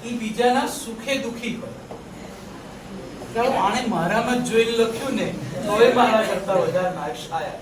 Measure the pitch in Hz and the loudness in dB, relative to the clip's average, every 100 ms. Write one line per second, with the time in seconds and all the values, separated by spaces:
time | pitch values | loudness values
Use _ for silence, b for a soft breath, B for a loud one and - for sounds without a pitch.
0 | 226 240 220 220 247 247 - - 226 220 | -6 -6 -4 2 4 4 0 -6 -8 -8
1 | 262 269 226 233 233 175 - - - - | -4 -2 -4 -6 -6 -8 -10 -12 -14 -14
2 | - - - - - - - - - 190 | -14 -14 -14 -14 -16 -16 -16 -16 -14 -12
3 | 175 - - 220 247 262 190 214 240 175 | -12 -12 -6 0 2 2 2 2 0 0
4 | 170 214 240 247 - 226 226 233 226 - | 2 2 2 0 2 4 4 4 2 2
5 | 269 214 165 - - - 208 214 247 240 | -2 -2 -2 -4 -6 -6 0 6 6 8
6 | 240 220 - 185 196 185 160 180 180 170 | 6 6 2 -2 0 2 2 2 0 -2
7 | 151 - - 160 147 - | -6 -6 -6 -4 -4 -8